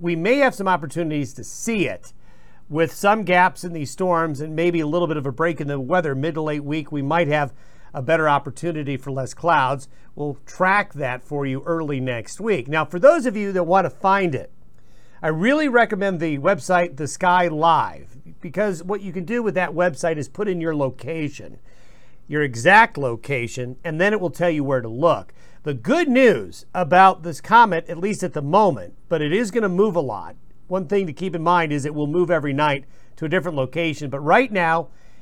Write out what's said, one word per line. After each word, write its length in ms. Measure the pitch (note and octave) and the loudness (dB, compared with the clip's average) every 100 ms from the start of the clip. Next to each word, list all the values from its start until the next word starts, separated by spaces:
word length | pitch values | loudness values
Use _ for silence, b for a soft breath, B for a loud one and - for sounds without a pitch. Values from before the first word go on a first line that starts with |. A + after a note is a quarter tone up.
we 160 | E3+ E3 | -2 0
may 220 | F3+ C#4 | 2 4
have 140 | C4+ | 4
some 140 | - F#3+ | 2 0
opportunities 680 | F3 C#3+ D#3 E3 D3+ C#3 - | 0 -2 -4 -2 -2 -4 -8
to 100 | A2+ | -14
see 420 | - - A3+ D3 | -8 -2 0 0
it 240 | F#2 - - b b b b b | -4 -12 -18 b b b b b
with 260 | D3+ D#3+ | 0 0
some 300 | - G3+ A3 | 2 2 2
gaps 400 | F#3 F3+ F3+ - | 4 4 4 2
in 80 | F3+ | -10
these 180 | E3 C#3+ | -8 -8
storms 520 | - F#3 E3 E3 C#3+ | -2 0 2 0 -2
and 120 | D#3 | -6
maybe 280 | D#3 F3 E3+ | 0 0 2
a 60 | D3+ | 0
little 200 | E3 E3+ | 0 0
bit 80 | D3+ | -2
of 100 | C#3 | -4
a 60 | |
break 300 | C3 E3 E3 | -2 -2 -2
in 60 | C#3+ | -4
the 100 | C#3+ | -4
weather 340 | B2+ F3+ D#3 | 0 0 0
mid 200 | C3+ D#3 | -2 -2
to 80 | D#3+ | -2
late 240 | D#3 D3+ C#3+ | -4 -4 -4
week. 260 | D#3 D3 | -6 -4
We 100 | D3+ | -4
might 280 | C3+ E3 D#3 | -2 0 2
have 240 | D3+ C#3+ - b b b | 2 0 -6 b b b
a 80 | D3 | -8
better 260 | C3 D#3+ D#3 | 0 2 4
opportunity 680 | C#3+ C#3 A#2 E3 D#3 C#3 C3+ | 2 0 -8 -6 -4 -4 -6
for 140 | C#3+ | -6
less 220 | C3+ B2+ | -6 -6
clouds. 540 | - E3 D#3 C3 C#3 - b b | -4 2 4 4 0 -6 b b
We'll 240 | - D3 C#3 - | -8 -8 -8 -10
track 480 | - F#3 G3+ G3+ | 0 2 2 0
that 300 | C#3 C3+ B2+ | -4 -4 -4
for 220 | - D3 C#3 | -6 -4 -4
you 180 | C3 C#3+ | -4 -4
early 360 | E3 D#3 C#3 | -4 -2 -4
next 400 | B2+ A#2+ G#2+ - | -2 -4 -8 -6
week. 260 | G#3+ F3+ A#2 | -2 -2 0
Now, 160 | D#3 | -2
for 160 | D3+ F3 | -2 4
those 260 | B3+ E4+ B3 | 6 6 2
of 120 | G#3 | -2
you 160 | G3+ | -2
that 100 | F#3 | 0
want 220 | E3 F#3+ F3 | 2 2 2
to 40 | |
find 460 | - F#3+ G3 F#3 B2+ | 0 0 2 2 -2
it, 160 | F2 - - - b b b b | -8 -16 -18 -18 b b b b
I 80 | D#3+ | -4
really 400 | D#3+ G#3 D4 D4+ | 0 2 2 4
recommend 500 | A#3+ A3+ G#3+ G3 F3+ | 4 2 2 -2 -2
the 180 | D#3+ C#3+ | -2 0
website 580 | D3 G3 - F3+ F3 C#3 | 2 0 2 2 2 -2
The 100 | D3+ | -8
Sky 400 | - F#3 F3+ F3 | 0 4 4 4
Live, 680 | D#3 E3 D#3 G#2 D2+ - - - - | 2 4 4 2 -4 -16 -16 -16 -14
because 420 | F3+ E3 G#3+ E3+ | -8 -2 -2 -2
what 180 | F3+ G3+ | -4 -6
you 120 | G3 | -6
can 100 | E3+ | -8
do 180 | E3 A#3+ | -4 -2
with 140 | A3 E3+ | 0 0
that 160 | F3+ | -2
website 460 | D3+ F3+ - F3 D#3+ | 2 0 0 -2 -2
is 100 | C#3+ | -4
put 220 | - G#3 | -4 -2
in 100 | F3+ | -2
your 160 | E3 D3+ | -2 0
location, 840 | C#3 - A#2+ D#3+ D3 - F2+ - - b b b b b - | -2 -4 -8 -6 -6 -6 -14 -16 -16 b b b b b -6
your 160 | D3 | -2
exact 540 | C#3+ A#2 C3 G3+ A3+ - | -2 2 6 8 8 2
location, 800 | C3+ A#2 - C#3 A#2 - B2 C3 F3 | -4 -4 -4 -4 -4 -6 -8 -8 -6
and 160 | D#3 | 2
then 100 | G3 | 2
it 80 | G#3+ | 2
will 100 | F3 | -2
tell 200 | - F3 | 0 0
you 160 | D#3 C#3 | 0 0
where 160 | C3 | -2
to 80 | A2+ | -2
look. 440 | A2+ E3 A#2+ F#2+ - b b | 0 2 2 -2 -16 b b
The 100 | D3+ | -6
good 360 | C3+ A2 D#4 E4 | -4 0 2 4
news 580 | B3 B3+ C#3+ F#2 - - - | 6 6 6 0 -12 -8 -4
about 480 | E3 F3+ F#3+ F3+ | 4 8 8 6
this 180 | E3 D3+ | -4 -8
comet, 480 | - A3+ A3+ E3+ - | 6 8 8 4 -4
at 80 | E3 | -4
least 240 | F#3+ F#3 | -2 -2
at 120 | F3+ | -2
the 80 | D#3 | -4
moment, 500 | C#3+ F#3 G#3 C3 F2 - - | 2 4 4 2 -6 -12 -4
but 100 | E3 | 0
it 140 | D3+ | 2
is 160 | F#3 A#3 | 0 0
gonna 180 | A#3 G#3 | 0 0
move 260 | F3 G#3+ F3 | 2 2 2
a 60 | |
lot. 340 | C#3 G#2 E2 - - - - | -2 -4 -8 -14 -16 -16 -6
One 180 | F#3 D#3+ | -4 0
thing 220 | G3+ F#3 | -2 -2
to 60 | |
keep 220 | C#3+ F#3 E3+ | -4 -6 -2
in 60 | |
mind 300 | D#3+ F3 D#3+ | 2 4 4
is 140 | D3 C#3 | 0 -2
it 100 | D3+ | -2
will 100 | C#3+ | 0
move 240 | E3+ E3+ | 2 2
every 240 | E3+ D3 | 2 2
night 320 | C#3 D3+ C#3 - b b b | 2 2 2 -4 b b b
to 100 | D#3 | -2
a 40 | |
different 280 | F3+ F3 D3+ | -2 0 -2
location, 540 | C3 E3 E3 D3 D3 | -2 -2 -2 -2 -6
but 80 | C#3 | -4
right 320 | D3 G3+ C4 | 4 4 4
now 380 | G3+ E3+ E3 D3+ b b b | 0 2 0 -2 b b b